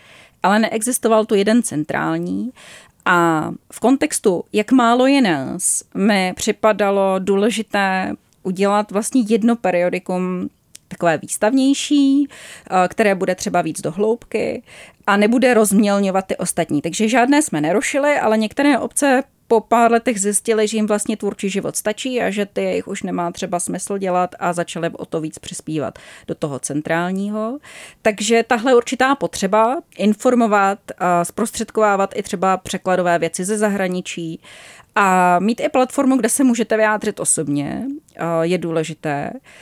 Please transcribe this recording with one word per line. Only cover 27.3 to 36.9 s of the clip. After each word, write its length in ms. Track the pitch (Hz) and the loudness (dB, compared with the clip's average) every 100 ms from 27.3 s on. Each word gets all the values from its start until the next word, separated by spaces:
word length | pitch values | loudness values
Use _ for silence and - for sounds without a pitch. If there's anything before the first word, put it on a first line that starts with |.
| 214 220 285 - - - - | -6 -6 -8 -14 -20 -20 -4
Takže 400 | 220 202 214 226 226 | -2 -2 2 2 2
tahle 280 | 233 262 | 0 4
určitá 400 | 240 - 247 262 | 2 2 0 0
potřeba 640 | 277 170 - 190 214 226 330 - - | 0 -4 -4 0 2 2 0 -6 -2
informovat 800 | 202 208 262 247 226 202 196 196 - - | 0 2 2 2 4 4 2 0 -8 -4
a 260 | 180 175 | 0 2
zprostředkovávat 840 | 170 - 226 - 220 226 214 196 196 - | 0 -4 -6 -6 -6 0 2 2 0 -4
i 60 | |
třeba 340 | - 185 190 185 | -6 -2 0 0
překladové 640 | - 185 185 185 175 170 | -4 -6 -2 0 2 0
věci 260 | 165 - | 0 -4
ze 140 | 185 214 | -4 -2
zahraničí 840 | 214 202 185 180 - - 165 165 - - - - _ | 0 0 -2 -4 -6 -8 -8 -10 -16 -20 -20 -20 _
a 440 | 208 196 185 180 180 | 0 2 4 4 4
mít 220 | 202 - | 2 0
i 80 | 302 | 0
platformu, 480 | 262 254 - 269 262 | 0 0 0 2 2
kde 120 | 226 | 2
se 160 | - | 2
můžete 320 | 262 233 214 220 | 2 2 0 2
vyjádřit 440 | 214 | 2